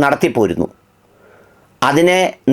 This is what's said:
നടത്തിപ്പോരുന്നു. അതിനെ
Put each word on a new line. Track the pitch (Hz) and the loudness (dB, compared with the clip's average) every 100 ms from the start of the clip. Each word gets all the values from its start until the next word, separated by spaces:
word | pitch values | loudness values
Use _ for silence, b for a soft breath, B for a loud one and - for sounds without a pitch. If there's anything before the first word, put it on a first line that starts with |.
നടത്തിപ്പോരുന്നു. | 143 139 170 120 101 82 80 - _ _ _ b b b b b b _ 127 | 0 0 -2 0 -2 -2 -6 -10 _ _ _ b b b b b b _ -2
അതിനെ | 143 170 180 185 - - | 2 2 2 -2 -4 0